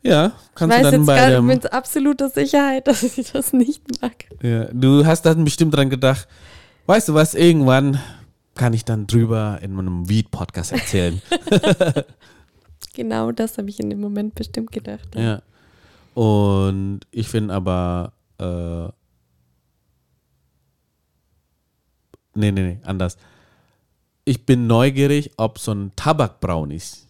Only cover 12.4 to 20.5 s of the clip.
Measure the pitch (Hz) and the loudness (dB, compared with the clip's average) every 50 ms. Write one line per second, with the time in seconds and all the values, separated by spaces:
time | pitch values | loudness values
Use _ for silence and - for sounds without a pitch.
12.4 | _ _ _ _ _ _ - _ - - _ 269 240 226 220 220 226 226 233 226 | _ _ _ _ _ _ -20 _ -20 -20 _ -10 -8 -6 -4 -4 -4 -4 -4 -4
13.4 | 220 220 - - 202 196 202 - 214 208 208 202 208 208 202 208 208 214 - - | -6 -6 -6 -10 -10 -10 -10 -8 -8 -8 -6 -8 -8 -6 -6 -6 -6 -8 -8 -10
14.4 | 220 - - 233 226 220 - 214 208 208 208 110 - - - 110 113 113 107 98 | -12 -10 -10 -10 -10 -10 -12 -14 -12 -12 -16 -16 -16 -14 -6 -4 -4 -4 -4 -6
15.4 | _ _ _ _ _ _ _ _ _ _ _ _ _ _ _ 127 113 110 104 104 | _ _ _ _ _ _ _ _ _ _ _ _ _ _ _ 0 2 2 4 4
16.4 | 101 101 98 98 98 98 95 98 98 98 98 95 - _ - 113 110 - - 113 | 4 2 2 2 0 0 -2 -4 -6 -8 -8 -10 -14 _ -8 -8 -8 -4 -4 -4
17.4 | 107 101 92 98 90 92 90 90 90 87 87 90 87 - _ _ _ _ _ _ | -4 -2 -6 -4 -4 -2 -2 -2 -2 -4 -4 -6 -8 -10 _ _ _ _ _ _
18.4 | 95 90 90 87 87 85 85 85 85 87 - _ _ _ _ _ _ _ _ _ | -10 -8 -8 -8 -8 -8 -8 -10 -10 -12 -14 _ _ _ _ _ _ _ _ _
19.4 | _ _ _ _ _ _ _ _ _ _ _ _ _ _ _ _ _ _ _ _ | _ _ _ _ _ _ _ _ _ _ _ _ _ _ _ _ _ _ _ _
20.4 | _ _ | _ _